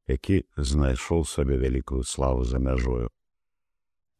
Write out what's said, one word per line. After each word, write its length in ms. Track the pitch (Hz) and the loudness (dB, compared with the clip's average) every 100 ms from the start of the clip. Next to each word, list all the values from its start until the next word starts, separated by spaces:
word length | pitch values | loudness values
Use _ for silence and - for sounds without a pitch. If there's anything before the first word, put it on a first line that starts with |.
які 400 | - 67 - 98 - - | -4 -2 2 0 0 -4
знайшоў 640 | 69 73 69 62 - 85 | 0 2 2 0 0 0
сабе 320 | 82 - 67 67 | 0 -2 0 0
вялікую 480 | 65 65 - 65 | 0 -2 -2 -4
славу 400 | 64 - 67 64 | -4 -2 0 0
за 160 | 64 65 | 0 0
мяжою. 480 | 65 64 62 62 58 - _ _ _ _ _ _ _ _ _ - | 0 0 0 -2 -4 -8 _ _ _ _ _ _ _ _ _ -2